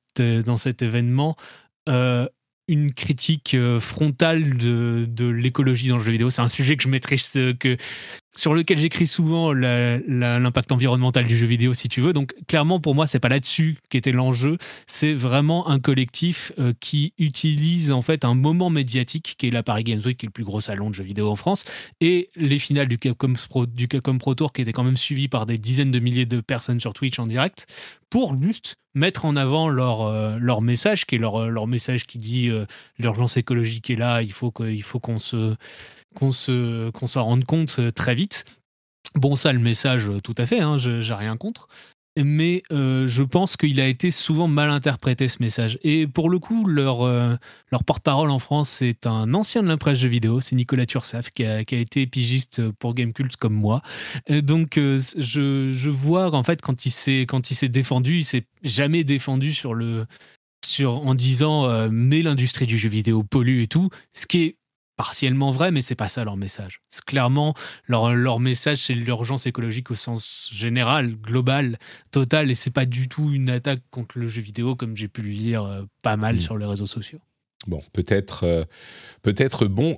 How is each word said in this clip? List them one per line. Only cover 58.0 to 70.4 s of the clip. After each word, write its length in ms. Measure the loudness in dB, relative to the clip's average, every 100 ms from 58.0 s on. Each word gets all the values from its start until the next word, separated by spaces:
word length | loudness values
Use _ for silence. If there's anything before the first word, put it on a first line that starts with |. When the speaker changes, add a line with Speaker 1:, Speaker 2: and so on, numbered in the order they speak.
| 2 0
Speaker 1:
il 60 |
s'est 220 | 0 -2 -4 _
jamais 400 | -4 0 2 2
défendu 480 | 2 0 0 0 0
sur 200 | -2 -4
le, 320 | -4 -2 -4 -6 -12 -20 _ _ _ -6
sur, 280 | 0 0 0 0
en 80 |
disant, 540 | 2 2 2 2 4 2
euh, « 200 | 2 0
Mais 300 | 2 4 4
l'industrie 440 | 2 2 0 0 0
du 120 | 0
jeu 100 | 0
vidéo 340 | 0 2 2
pollue » 380 | 2 2 2 2
et 60 | 2
tout, 220 | 2 0 -2 _
ce 140 | -12 -2
qui 160 | 0
est 140 | 0 -2 _ _ _ -10
partiellement 520 | -8 -2 0 2 0
vrai, 180 | 2 2
mais 100 | 0
c'est 140 | -2
pas 140 | -4 -4
ça 160 | -4
leur 120 | -6 -6
message. 460 | -8 -10 -14 -16 _
C'est 120 | -16
clairement, 500 | -4 0 2 2 0 -2 -10 -14 -2
leur, 280 | 2 4
leur 240 | 2 2 2
message, 400 | 0 0 0 0
c'est 160 | -2
l'urgence 520 | -2 -2 -4 -4 -4 -4
écologique 440 | -4 -4 -6 -6
au 40 |
sens 560 | -8 -6 -6 -6 -8